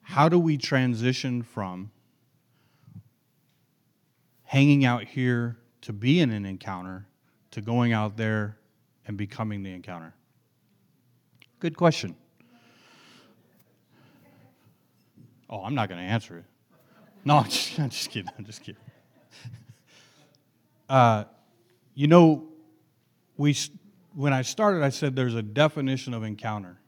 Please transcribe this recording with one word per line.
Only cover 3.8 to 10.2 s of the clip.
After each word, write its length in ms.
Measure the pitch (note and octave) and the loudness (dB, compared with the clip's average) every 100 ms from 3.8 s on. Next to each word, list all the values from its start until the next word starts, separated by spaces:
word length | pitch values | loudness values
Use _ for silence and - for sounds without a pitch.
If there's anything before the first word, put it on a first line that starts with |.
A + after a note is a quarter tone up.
| _ _ _ _ _ _ | _ _ _ _ _ _
hanging 420 | - C3+ C#3+ C#3+ | -2 4 6 6
out 200 | C3 A#2+ | 4 0
here 520 | G2+ C3+ B2+ A#2+ A#2+ A#2 _ _ | -4 -2 0 0 -2 -8 _ _
to 120 | - | -14
being 360 | G#2 A#2+ E3+ C#3 | -4 2 2 2
an 140 | G#2+ | 0
encounter 640 | G2 F#2+ - F#2 F#2 F#2+ G#2+ _ _ _ _ | -6 -10 -10 -10 -12 -14 -18 _ _ _ _
to 100 | - | -12
going 320 | G#2 A#2+ A#2+ | -2 0 2
out 240 | A2+ G#2+ G#2+ | 0 -2 -4
there 400 | A2 G#2+ G#2 G#2+ _ _ _ _ - | -4 -2 -4 -10 _ _ _ _ -14
and 100 | G#2 | -10
becoming 460 | G2+ - A2 G2+ | -10 -8 -8 -8
the 100 | F#2+ | -12
encounter? 400 | F2+ E2+ F2+ D#2+ _ | -14 -16 -16 -16 _